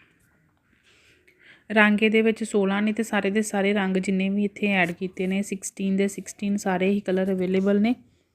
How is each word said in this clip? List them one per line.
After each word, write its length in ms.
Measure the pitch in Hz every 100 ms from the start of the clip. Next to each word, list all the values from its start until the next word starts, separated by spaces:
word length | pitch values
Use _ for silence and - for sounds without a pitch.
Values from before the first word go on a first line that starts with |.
| _ _ _ _ _ _ _ _ _ _ _ _ _ _ - - -
ਰੰਗ 320 | 214 208 208
ਇਹਦੇ 180 | 220 220
ਵਿੱਚ 200 | 226 220
ਸੋਲਾਂ 360 | 220 208 196 202
ਨੇ 100 | 214
ਤੇ 100 | 214
ਸਾਰੇ 280 | 220 202 196
ਦੇ 120 | 214
ਸਾਰੇ 300 | 214 202 196
ਰੰਗ 240 | 208 190 190
ਜਿੰਨੇ 320 | 190 190 190
ਵੀ 140 | 202
ਇੱਥੇ 280 | 202 - 208
ਐਡ 180 | 196 175
ਕੀਤੇ 340 | 175 185 - 185
ਨੇ, 140 | 190
ਸਿਕਸਟੀਨ 540 | 196 190 - - 196 190
ਦੇ 120 | 196
ਸਿਕਸਟੀਨ 480 | 196 - - 202 202
ਸਾਰੇ 300 | 190 180 190
ਹੀ 120 | 202
ਕਲਰ 320 | 196 185 190
ਅਵੇਲੇਬਲ 480 | 185 180 190 196 202
ਨੇ। 140 | 226 254 - _ _